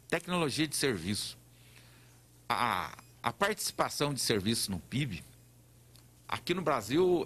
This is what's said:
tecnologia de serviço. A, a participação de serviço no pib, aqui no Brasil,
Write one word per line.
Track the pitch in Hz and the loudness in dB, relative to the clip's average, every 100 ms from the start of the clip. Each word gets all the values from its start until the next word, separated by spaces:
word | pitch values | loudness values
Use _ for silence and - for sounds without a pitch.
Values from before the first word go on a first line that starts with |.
| - | -2
tecnologia | 165 175 180 151 127 156 | -2 0 0 0 0 -2
de | - | 0
serviço. | 139 101 85 104 - - - - - - - - - - - - - | 0 0 -2 -2 -4 -10 -20 -20 -20 -20 -20 -20 -20 -20 -20 -12 -4
A, | 107 117 95 80 - - - | 0 2 2 -2 -8 -20 -6
a | 120 | -4
participação | - 202 208 - - 135 - 147 | 0 0 0 -2 0 0 0 0
de | 131 | 0
serviço | - 110 95 113 - | 2 2 2 0 -2
no | 90 | -4
pib, | - - 143 82 - - - - - - - - - - - | -4 -4 -2 -4 -12 -20 -20 -20 -20 -20 -20 -20 -20 -20 -8
aqui | 104 - | -6 -2
no | 175 | -2
Brasil, | 160 135 104 151 180 175 | 0 0 2 2 4 2